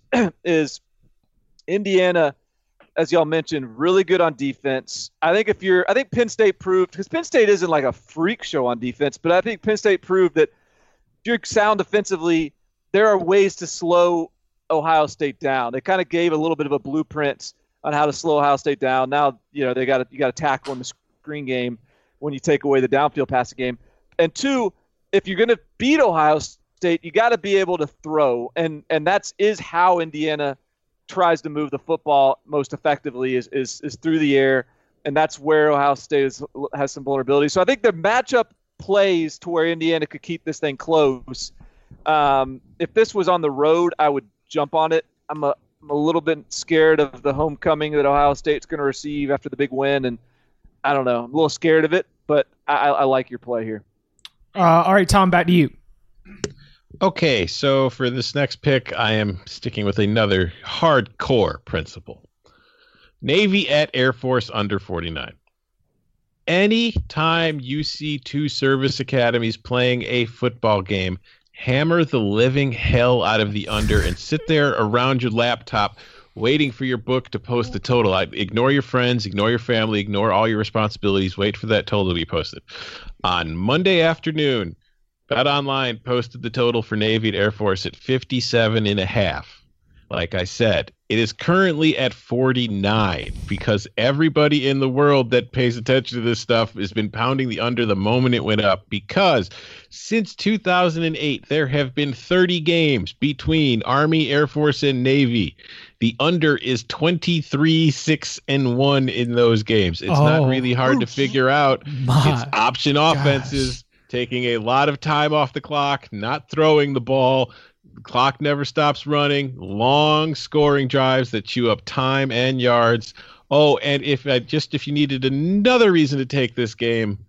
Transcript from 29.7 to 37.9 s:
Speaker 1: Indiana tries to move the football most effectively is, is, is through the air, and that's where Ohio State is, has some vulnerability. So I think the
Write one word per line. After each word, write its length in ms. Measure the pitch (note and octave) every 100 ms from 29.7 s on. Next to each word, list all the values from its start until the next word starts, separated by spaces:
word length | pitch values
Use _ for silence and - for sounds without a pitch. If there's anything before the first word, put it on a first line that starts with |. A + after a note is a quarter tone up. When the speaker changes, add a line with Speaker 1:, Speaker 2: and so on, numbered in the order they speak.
| E3+ F#3 F3
Speaker 1:
Indiana 580 | D#3+ D3+ D#3 D3+ D3+ E3+ _ _ _ _ -
tries 340 | F#3+ F3 E3
to 60 | D#3
move 200 | D3 D3
the 100 | C#3
football 600 | - D#3+ D3+ C#3 C#3 - _
most 280 | D3 C3+
effectively 640 | D3 D#3 C#3+ D3 B2 C3 B2+
is, 120 | A2+
is, 320 | C#3 B2 -
is 140 | D3 A2
through 240 | D#3+ D#3+
the 180 | D3 C#3
air, 280 | C3+ C3 - _ _ _ D3
and 100 | C#3+
that's 220 | D#3 -
where 320 | C#3+ D#3 D3+
Ohio 240 | C#3+ C#3
State 320 | C3+ - C#3+ C3+
is, 180 | - C#3+ B2+ C#3
has 180 | C#3+ C#3
some 120 | D3
vulnerability. 460 | C3+ C#3 C3+ C#3+ D3
So 120 | F#3
I 40 | F#3
think 180 | C4+
the 100 | A3+